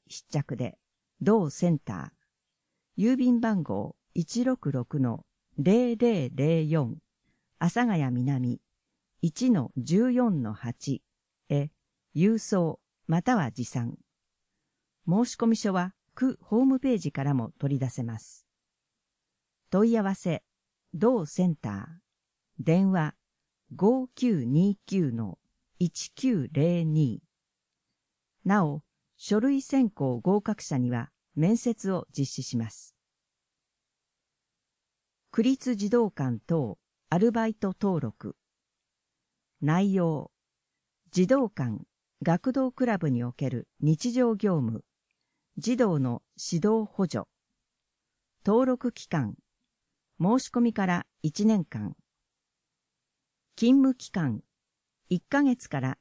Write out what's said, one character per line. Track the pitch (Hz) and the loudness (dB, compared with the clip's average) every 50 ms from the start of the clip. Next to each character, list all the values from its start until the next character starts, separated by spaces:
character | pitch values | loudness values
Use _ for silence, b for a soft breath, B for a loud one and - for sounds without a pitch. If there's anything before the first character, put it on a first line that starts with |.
| _ | _
必 | - - - - _ | -18 -20 -20 -12 _
着 | - 156 139 - 143 113 | -6 -4 -4 -4 -6 -8
で、 | 127 107 - _ _ _ _ _ _ _ _ - | -8 -8 -10 _ _ _ _ _ _ _ _ -4
同 | - 190 208 226 185 147 | 0 2 2 2 2 0
セ | - - - 175 | -2 0 0 2
ン | 165 143 | 0 0
タ | - - 110 87 69 - - _ _ _ _ _ _ _ _ _ _ _ _ _ _ _ _ - | -2 -6 -10 -10 -10 -12 -16 _ _ _ _ _ _ _ _ _ _ _ _ _ _ _ _ -2
ー、 | 185 226 | 0 0
郵 | 262 | 2
便 | 254 247 247 247 233 | 2 2 2 2 2
番 | 233 226 214 190 151 | 2 0 0 -2 -2
号 | - 104 98 104 - - _ _ _ - | -4 -4 -6 -6 -8 -10 _ _ _ -4
一 | - 165 - - 233 247 | -4 -4 -2 -2 -2 0
六 | 262 254 - - 147 139 | 0 0 -2 -2 -4 -2
六 | 131 120 - - 147 | -4 -4 -4 -2 -2
の | 135 123 113 - - _ _ _ _ _ _ - | 0 0 -2 -4 -10 _ _ _ _ _ _ -2
零 | 139 170 196 233 247 247 233 | 2 4 4 4 4 2 0
零 | 214 240 240 226 185 139 120 | 2 2 2 2 2 -2 -4
零 | - - 135 151 165 165 156 151 | -2 0 0 2 2 2 2 2
四、 | 156 160 139 113 110 - - _ _ _ _ _ _ _ _ _ _ - | 0 0 0 -2 -4 -8 -14 _ _ _ _ _ _ _ _ _ _ -4
阿 | 160 175 | -2 -2
佐 | - 233 247 240 | 0 0 0 2
ヶ | 202 | 2
谷 | 170 143 131 | 0 0 0
南 | 123 123 123 131 143 127 127 123 123 - _ _ _ _ _ _ _ _ _ _ _ _ | 0 0 0 0 0 0 -2 -2 -4 -6 _ _ _ _ _ _ _ _ _ _ _ _
一 | - 170 - - 233 262 | -4 -4 -2 0 2 2
の | 240 175 123 - - - | 2 2 0 -2 -4 -6
十 | 120 127 160 196 233 254 | -4 0 2 2 2 2
四 | 247 247 247 233 196 151 123 | 2 2 2 2 2 0 -2
の | 107 | -4
八 | 107 - - 117 117 - - - 135 - _ _ _ _ _ _ _ _ _ - | -6 -6 -8 -8 -8 -6 -4 -4 -4 -4 _ _ _ _ _ _ _ _ _ -4
へ | 147 143 143 151 - _ _ _ _ _ _ _ - | -2 -2 -2 -4 -8 _ _ _ _ _ _ _ -2
郵 | 147 170 208 226 220 | 2 2 2 2 2
送 | - - - 190 175 160 - - _ _ _ _ _ - | -2 -2 0 0 0 0 -2 -6 _ _ _ _ _ 0
ま | 160 170 | 0 0
た | 175 - 254 220 | 2 2 2 2
は | 160 120 - | 0 -2 -4
持 | - 120 | -6 -8
参。 | - - 123 120 117 - - _ _ _ _ _ _ _ _ _ _ _ _ _ _ _ _ _ _ _ _ _ - | -6 -4 -4 -4 -4 -6 -10 _ _ _ _ _ _ _ _ _ _ _ _ _ _ _ _ _ _ _ _ _ 0
申 | 165 208 247 | 2 2 2
し | 240 - - | 0 -2 -2
込 | - | 0
み | 226 226 | 2 2
書 | 220 - 214 | 2 0 0
は | 185 185 175 185 - _ _ _ _ | 0 0 -2 -4 -6 _ _ _ _
区 | - 254 262 - - | -2 -2 -2 -2 -4
ホ | _ - - 226 262 | _ -2 2 2 4
ー | |
ム | 269 262 254 | 4 4 2
ペ | - 269 254 | 2 0 0
ー | 208 | 0
ジ | 165 147 - | -2 -4 -4
か | - 135 | -2 0
ら | 143 143 | 0 0
も | 131 117 - - - | 0 0 -4 -6 -4
取 | - 139 143 | -4 -2 -2
り | 135 | -2
出 | 135 127 | -2 -4
せ | - - 123 | -4 -4 -6
ま | 117 117 110 | -6 -6 -8
す。 | - - - - _ _ _ _ _ _ _ _ _ _ _ _ _ _ _ _ _ _ _ _ _ _ _ _ _ _ | -12 -14 -20 -20 _ _ _ _ _ _ _ _ _ _ _ _ _ _ _ _ _ _ _ _ _ _ _ _ _ _
問 | - 185 214 233 | 0 2 2 4
い | 226 226 | 2 2
合 | 202 | 0
わ | 196 196 | -2 -4
せ、 | - - 185 160 - - _ _ _ _ _ _ _ _ _ - | -4 -2 -4 -4 -4 -6 _ _ _ _ _ _ _ _ _ -6
同 | 160 175 233 262 226 165 | 0 2 2 2 2 -2
セ | 147 - - 180 180 | -4 -2 0 0 0
ン | 160 | 0
タ | - - 117 101 98 98 - 165 175 | -2 -4 -6 -6 -8 -8 -12 -16 -20
ー。 | _ _ _ _ _ _ _ _ _ _ _ - | _ _ _ _ _ _ _ _ _ _ _ -6
電 | 147 - 160 185 196 196 190 | 0 2 2 4 4 2 2
話、 | 180 156 151 - _ _ _ _ _ _ _ _ _ _ - - | 0 0 -2 -6 _ _ _ _ _ _ _ _ _ _ -18 -6
五 | 120 175 208 247 262 254 254 _ | 0 2 2 2 2 0 -6 _
九 | - - 247 220 160 120 | -2 0 0 2 0 0
二 | 117 131 156 180 202 202 - _ | 2 2 4 4 2 2 -2 _
九 | - - 190 175 139 | -6 -2 -2 0 0
の | 117 117 113 98 82 - _ _ _ _ _ _ _ - | -2 -4 -6 -6 -8 -12 _ _ _ _ _ _ _ -4
一 | 175 170 - - - - _ | -4 -4 -4 -6 -12 -12 _
九 | - - 262 240 180 131 - 151 | -4 -2 0 0 0 -2 -2 0
零 | 135 143 170 175 170 165 | 0 2 2 2 2 0
二。 | 160 151 156 156 127 104 - - _ _ _ _ _ _ _ _ _ _ _ _ _ _ _ _ _ _ _ _ _ _ _ - | 0 2 2 2 2 0 -4 -10 _ _ _ _ _ _ _ _ _ _ _ _ _ _ _ _ _ _ _ _ _ _ _ 0
な | 190 196 208 180 | 2 2 4 4
お、 | 151 143 156 - _ _ _ _ _ _ _ | 2 0 -4 -10 _ _ _ _ _ _ _
書 | - - 196 214 | -4 0 0 2
類 | 220 269 285 269 | 2 2 2 0
選 | 269 - - 269 262 214 | -2 0 2 2 2 2
考 | - - 139 135 123 117 | 0 -2 -2 -2 -2 0
合 | - - 196 208 | 2 2 2 2
格 | 196 - 214 - - | 2 -2 -6 -6 -6
者 | - 156 131 | -4 -2 0
に | 123 120 | 0 0
は | 120 117 120 - _ _ _ _ - | -2 -4 -6 -8 _ _ _ _ -2
面 | - 151 180 226 233 | 0 2 2 2 2
接 | - 247 226 - - 190 | 0 -2 -4 -4 -4 -4
を | 190 170 - - - - | -4 -4 -6 -8 -6 -6
実 | 139 131 | -6 -4
施 | - - 135 | -6 -8 -8
し | - - | -6 -4
ま | 120 113 110 | -4 -4 -6
す。 | - - - - _ _ _ _ _ _ _ _ _ _ _ _ _ _ _ _ _ _ _ _ _ _ _ _ _ _ _ _ _ _ _ _ _ _ _ _ _ _ _ _ _ _ _ _ _ _ _ _ | -8 -14 -20 -20 _ _ _ _ _ _ _ _ _ _ _ _ _ _ _ _ _ _ _ _ _ _ _ _ _ _ _ _ _ _ _ _ _ _ _ _ _ _ _ _ _ _ _ _ _ _ _ _
区 | - - 220 | -2 0 2
立 | 247 269 262 - 254 247 | 2 0 0 -2 -4 -4
児 | 202 196 208 | -4 -2 0
童 | 220 240 233 208 | 2 2 2 0
館 | - - 143 131 120 110 - - | -2 -4 -4 -4 -4 -4 -4 -2
等 | 170 165 139 110 95 - _ _ _ _ _ - | -2 -2 -2 -4 -6 -10 _ _ _ _ _ -2
ア | 156 175 | 0 2
ル | 202 233 220 | 4 2 2
バ | 233 226 220 | 2 -2 -2
イ | 214 | -4
ト | - - 196 185 - | -4 -4 -6 -4 -2
登 | - 202 185 156 | -2 0 0 0
録。 | - 110 - - - 104 - _ _ _ _ _ _ _ _ _ _ _ _ _ _ _ _ _ _ _ _ _ _ _ _ - | -2 -6 -8 -10 -12 -14 -14 _ _ _ _ _ _ _ _ _ _ _ _ _ _ _ _ _ _ _ _ _ _ _ _ -6
内 | - 143 160 180 196 202 190 | -2 0 2 2 2 2 2
容、 | 190 175 165 156 151 - - _ _ _ _ _ _ _ _ _ _ _ _ _ _ _ _ | 0 0 0 -2 -4 -6 -10 _ _ _ _ _ _ _ _ _ _ _ _ _ _ _ _
児 | - 175 185 180 | 0 2 2 4
童 | 262 277 262 202 | 4 2 2 0
館、 | - - 135 123 107 - - - _ _ _ _ _ - | -2 -4 -4 -4 -4 -6 -10 -14 _ _ _ _ _ -6
学 | - 156 165 180 - 254 247 | 0 0 0 0 0 0 0
童 | 269 262 254 | 0 0 -2
ク | 247 - 254 | -2 -2 -2
ラ | 240 220 185 | 0 0 0
ブ | 165 151 | 0 0
に | 131 120 120 | 0 0 -2
お | 120 123 | -4 -6
け | - 143 131 | -6 -4 -4
る | 120 120 - - _ - | -4 -6 -8 -10 _ -2
日 | - 147 160 156 - 247 233 | 0 2 2 2 0 -2 0
常 | 254 254 233 226 | 0 2 2 0
業 | 196 - 208 185 156 | 0 0 0 0 0
務、 | 127 110 113 104 - _ _ _ _ _ _ _ _ _ _ _ _ _ _ - | 0 -2 -4 -6 -10 _ _ _ _ _ _ _ _ _ _ _ _ _ _ -8
児 | 147 220 254 | -4 -2 0
童 | 233 247 208 170 147 | 2 2 2 2 0
の | 131 127 120 117 - _ _ - | 0 0 -2 -4 -8 _ _ -14
指 | - - - 170 151 | -8 -6 -4 0 0
導 | 208 220 226 214 208 | 2 0 0 -2 -4
補 | _ - 196 170 | _ -4 -4 -2
助。 | - 113 - - _ _ _ _ _ _ _ _ _ _ _ _ _ _ _ _ _ _ _ _ _ _ - | -2 -4 -8 -8 _ _ _ _ _ _ _ _ _ _ _ _ _ _ _ _ _ _ _ _ _ _ 0
登 | - 202 233 262 | 2 4 4 4
録 | 254 254 247 - 247 - | 2 0 -2 -2 -6 -8
期 | - - - | -8 -8 -4
間、 | - 160 127 104 - - _ _ _ _ _ _ _ _ _ _ _ _ _ _ _ - | -2 -2 -2 -2 -4 -10 _ _ _ _ _ _ _ _ _ _ _ _ _ _ _ -2
申 | 160 185 226 262 | 0 2 2 2
し | - - | 0 -2
込 | - 240 | -2 0
み | 240 233 220 | 0 0 0
か | - 196 | 0 0
ら | 185 175 175 - _ _ _ | 0 0 -2 -4 _ _ _
一 | - 156 - - 208 | -6 -6 -2 0 2
年 | 220 220 202 156 | 2 2 2 0
間。 | - - 113 104 101 - - _ _ _ _ _ _ _ _ _ _ _ _ _ _ _ _ _ _ _ _ _ _ _ _ _ _ _ _ _ _ _ - | -4 -6 -8 -8 -10 -10 -12 _ _ _ _ _ _ _ _ _ _ _ _ _ _ _ _ _ _ _ _ _ _ _ _ _ _ _ _ _ _ _ 0
勤 | - 233 262 277 | 4 6 6 6
務 | 262 269 254 | 6 4 2
期 | - - - | 0 -4 -8
間、 | - 202 165 135 110 - - _ _ _ _ _ _ _ _ _ _ _ _ - | -4 -2 -2 -2 -2 -4 -8 _ _ _ _ _ _ _ _ _ _ _ _ -4
一 | 185 175 - - | -4 -4 -2 0
ヶ | - 277 | 0 2
月 | 285 277 247 - - - | 4 2 2 0 -4 -6
か | - 139 | -6 -4
ら | 127 131 131 - | -4 -4 -6 -4